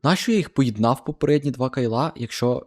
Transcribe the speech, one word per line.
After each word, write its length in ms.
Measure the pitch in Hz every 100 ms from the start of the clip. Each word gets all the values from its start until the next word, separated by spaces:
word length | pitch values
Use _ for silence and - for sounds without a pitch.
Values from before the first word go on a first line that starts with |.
Нащо 300 | 139 185 -
я 60 | 220
їх 160 | 170
поєднав 500 | - 131 107 113 127
попередні 460 | - 147 147 147 143
два 200 | 123 127
кайла, 420 | 131 120 113 160 -
якщо 500 | 117 - 123 123